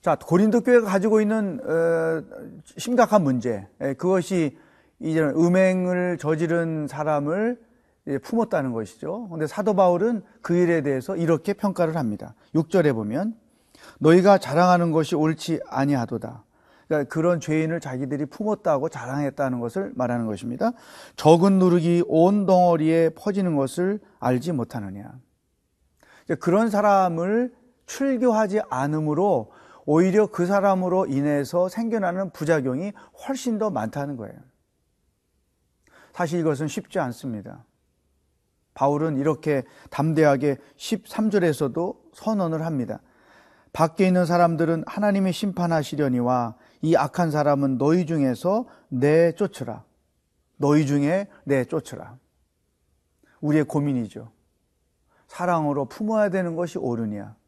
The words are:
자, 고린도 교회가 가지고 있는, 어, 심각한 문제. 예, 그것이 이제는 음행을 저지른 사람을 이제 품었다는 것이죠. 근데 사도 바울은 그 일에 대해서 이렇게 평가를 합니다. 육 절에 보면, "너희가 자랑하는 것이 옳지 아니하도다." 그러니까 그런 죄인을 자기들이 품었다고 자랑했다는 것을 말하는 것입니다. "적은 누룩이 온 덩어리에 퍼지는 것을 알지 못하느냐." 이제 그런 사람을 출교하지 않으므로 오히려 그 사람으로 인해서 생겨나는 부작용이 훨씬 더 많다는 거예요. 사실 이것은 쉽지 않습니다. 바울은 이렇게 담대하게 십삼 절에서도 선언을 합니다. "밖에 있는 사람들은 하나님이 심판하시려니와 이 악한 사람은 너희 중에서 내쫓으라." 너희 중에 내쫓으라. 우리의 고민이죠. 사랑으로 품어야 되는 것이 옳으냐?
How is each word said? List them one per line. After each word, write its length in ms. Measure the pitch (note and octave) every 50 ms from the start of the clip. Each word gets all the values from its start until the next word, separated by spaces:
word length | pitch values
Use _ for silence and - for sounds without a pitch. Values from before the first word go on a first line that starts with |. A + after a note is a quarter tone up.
자, 140 | - F3 D3+
고린도 460 | - - - E3 F#3 G#3 A3 G3+ A#3
교회가 260 | - B3+ B3 A#3+ A3 G3
가지고 320 | F#3+ G3 F3+ A3 G#3+ G#3+
있는, 400 | G#3+ G#3 A3 A3 G#3 G3 E3 - -
어, 600 | - D#3 E3 E3 E3 E3 E3 E3 E3 E3 D#3+ - - - - - - - - - - -
심각한 460 | - - A#3 B3 B3 A3+ - G#3+ G#3
문제. 460 | E3 C3+ B2+ B2 G#2+ B2 A2 G2 G2 - _ _
예, 140 | - C#3 C3+
그것이 640 | - E3+ F3+ F#3+ F#3 E3+ - F#3+ F3 D#3+ C#3 - - - _ _ _ _ _ _ _
이제는 380 | - D#3+ D#3+ D#3+ D#3 C#3+ -
음행을 800 | D#3+ E3 E3+ F3+ F#3 F#3+ F#3 F#3 F#3 F3+ F3+ F3+ F3+ F3+ F3+ F3 D#3
저지른 720 | - D3+ D#3+ D3+ E3+ D#3+ E3+ E3+ E3+ E3 D#3+ D#3 D3+ C3+
사람을 720 | C3+ C#3 D3+ D3+ D3+ D3 C#3+ D3 E3 G3 A3 A#3 B3 - _ _ _ _ _ _ _ _ _
이제 120 | - C#3 -
품었다는 540 | - - - A3+ A3 A3+ - D#3+ C#3 C3
것이죠. 560 | A#2 A2+ A2 F#2+ - _ - D3+ F3+ A3 A#3+ F#3+
근데 180 | E3 D#3+ D#3
사도 280 | D3 - - G3+ G#3+ G#3
바울은 500 | F#3 F#3+ F3+ F3 F3 G3 A#3 A#3+ G#3 - _ _ _
그 160 | - - F3
일에 260 | F3 F3+ E3+ E3+ D#3+
대해서 320 | C#3 C#3+ C#3 C3 B2 - F#3+
이렇게 360 | E3+ E3+ D#3+ E3 D3 - -
평가를 420 | G3+ - - G3+ - - F3 D#3+ D#3+
합니다. 400 | E3 C3+ A2 G#2 - - - - _ _ _ -
육 120 | D#3+ D#3+ -
절에 240 | - F#3+ E3 D3+
보면, 460 | B2+ A2 G#2+ G#2 A2+ D3 G3 A3+ A3 - _ _ _ _ _ _ _ _ - - - _
"너희가 380 | C#3 D#3 E3 F#3 F3+ G3+ G3+ F#3
자랑하는 520 | - - C#3+ D#3+ F3+ F3+ F3+ F3 E3+ E3+
것이 240 | D#3 D#3+ D#3 - F3+
옳지 460 | D3 D#3 D#3 D#3+ D#3 - - E3 - - -
아니하도다." 720 | - B2+ C#3 C#3+ C#3+ B2+ A#2 - B2 A2 - A2+ B2 A#2 _ _ _ _ _ _ _ _ _ _
그러니까 200 | D#3 D3+ C#3+ C#3
그런 300 | - D#3+ D#3+ F3 F3 D#3+
죄인을 400 | - - D#3 D#3 D#3+ D#3+ E3+ E3
자기들이 480 | - C#3 C3 B2+ C#3 C3 D3 C3+ D3+
품었다고 600 | - - - G#3+ G#3+ G#3 G3+ - E3+ D3+ C#3 C#3 E3
자랑했다는 720 | - C3 A#2 B2 C3+ C#3+ D3 C#3 C3+ - C#3+ C3 B2+ A#2+
것을 320 | A#2 A#2+ - F#3+ G3 - -
말하는 320 | - B2+ A#2+ A#2+ A#2+ A#2
것입니다. 460 | A2 G#2 G2 A2 A#2 B2 - - A3+ B3 - - - - - - - _
"적은 460 | - - D3+ E3+ E3+ F3+ G3 G3 F#3+
누룩이 420 | F#3 F3+ E3+ F3 D#3+ E3+ E3+ F3 E3+ -
온 360 | C#3+ D#3+ E3+ F#3+ G3+ G#3 G3
덩어리에 680 | F3+ F#3+ F3+ F3+ F3 E3+ E3 D#3 D#3 E3 E3 E3 D#3+
퍼지는 440 | D#3+ - - G#3+ F#3+ G3+ F#3+ F3+ D#3+
것을 460 | C#3+ C3+ C3 - - F3+ F#3+ G#3 G#3 - _ _ _
알지 320 | - B2+ B2+ B2 B2+ E3+
못하느냐." 680 | E3+ C3 A#2 A2+ - A#2+ G#2 F#2+ F#2+ G2 G#2 A2 - B2+ _ _ _ _ _ _ _ _ _ _ _ _ _ _ _ _ _ _ - - _
이제 100 | - E3+
그런 360 | - - F3 E3+ G#3 A3+ A3+
사람을 840 | G3+ G3+ G#3 G#3 G3+ G3 F#3+ F3+ E3+ D#3+ E3+ F#3+ G#3+ A#3 B3 B3 - _ _ _ _ _ _
출교하지 760 | - - - C4+ C#4 C4 A#3 B3+ B3 A3 G#3+ A3 G3 G3 G#3+ - -
않으므로 840 | - B2+ C3+ C#3+ D3+ D#3 D#3 D3+ D3+ D3+ F#3+ G#3 F3 B2 G#2+ - - - - - - - _
오히려 440 | - D3 D#3+ F3+ F#3+ F3 G#3+ G#3+ G3+
그 180 | - - F3
사람으로 600 | F3 G3+ G3+ F#3+ G3+ F#3+ F#3 F#3 F3+ F3 F#3 E3
인해서 640 | - C3+ C#3 C#3+ D3 D3 C#3+ C#3+ B2+ - F3 F3+ F#3
생겨나는 600 | - A3 A#3 A3+ A3 A3 G3 F3+ F3 F#3 G3 F3
부작용이 640 | - - D#3+ D3 E3 D#3 B2+ C3 B2+ C#3 F3+ G#3 G3 - - _ _ - -
훨씬 320 | - C4+ C4 - B3 A3+ G#3
더 100 | A3 G#3+
많다는 480 | F3 A#2+ G#2+ A2 - C#3+ C#3+ C#3+ C#3+
거예요. 220 | A#2 G#2+ G#2+ - - - _ _ _ _ _ _ _ _ _ _ _ _ _ _ _ _ _ _ _ _ _ _ _ _ _ _ _ _ _ _ - - _
사실 260 | _ - F3+ D3+ E3+ F3
이것은 300 | D#3+ D#3+ D3 C3 D#3 D3+
쉽지 320 | - A3 - _ - F#3+
않습니다. 640 | D3+ B2+ A2+ - - C3+ A2+ G#2 E2+ - - - - _ _ _ _ _ _ _ _ _ _ _ _ _ _ _ _ _ _ _ _ _ _
바울은 420 | - C3 C#3 D3 C#3+ D#3 E3 D3+
이렇게 480 | C3 C#3 D#3 D3+ D#3 - D#3 D3 C3+ B2 - - - - -
담대하게 680 | - - C#3+ D#3+ D#3 D3+ D#3 D3 C#3 C3 C#3 D3 C#3 - - _ _
십삼 540 | _ - - A3+ F#3+ _ - - - A3 A3
절에서도 800 | G3 G3+ F3 E3 D3 - D3+ C3+ A#2 E3 F3 G3 - _ _ -
선언을 520 | _ - - G#3+ A3 G3+ F#3 E3 D#3+ D#3 D#3+
합니다. 360 | E3 D#3 C3+ A#2+ - G#2+ - _ _ _ _ _ _ _ _ _ _ _ _ _ _
"밖에 340 | _ - D#3+ D#3+ D#3+ - F#3+
있는 180 | F#3 F3+ F3+ F3+
사람들은 600 | D#3 F3 F3 F3 E3+ E3+ D#3 E3 D#3+ E3 E3 -
하나님이 460 | - - G3+ G#3 G#3 G3 G3 F#3+ F#3
심판하시려니와 1200 | E3 - - G3+ F3+ - F3 E3+ E3 D#3 C#3+ - D#3 C#3+ D3 C3+ B2+ B2 A#2+ B2 B2+ B2 A#2+ A#2 G#2+ _ _ _ _ _
이 120 | - D#3+ E3
악한 380 | - D3 D3 - - F3 D#3+
사람은 440 | D3 D3+ C#3+ D3 C#3+ C#3 C#3 C3+ C3+
너희 300 | A#2+ C3+ D3 E3 F3+ F3+
중에서 600 | D3 E3 D#3 C#3 C3 A#2+ A2 - F3 G3 A3+ B3 - - - _ _
내쫓으라." 920 | C3+ B2 C3 D3 D3+ E3 E3+ E3+ D#3+ - G#3 F#3 - - B2+ A#2 G#2+ - - _ _ _ _ _ _ _ _ _ _ _ _ _ _ _
너희 280 | D3 C#3+ D3 D3+ D#3
중에 420 | C3+ C#3+ C#3+ C#3+ D3 F3 F#3+ G3+ - - _ _
내쫓으라. 760 | - C#3 C3 B2 - - D#3 - - C3 - - - A2+ B2+ _ _ _ _ _ _ _ _ _ _ _ _ _ _ _ _ _ _ _ _ _ _ _ _
우리의 240 | - D3+ D3+ D#3 C#3+
고민이죠. 640 | D3 - D3+ C#3+ D3 C3+ B2 A2+ G2 - G#2 A#2 A#2 _ _ _ _ _ _ _ _ _ _ _ _ _ _ _ _ _ _ _
사랑으로 600 | _ - - F3+ F3+ F3 E3 D#3 D3 C#3+ C#3+ C#3
품어야 420 | - - - A3 G#3 A3 A3 G#3 G3+
되는 260 | F3 F#3+ F3+ F3 E3
것이 240 | E3 F3 E3 - -
옳으냐? 560 | - B2+ A#2+ A#2 A2+ G#2+ G#2 G2+ G2 G#2 G#2+ _ _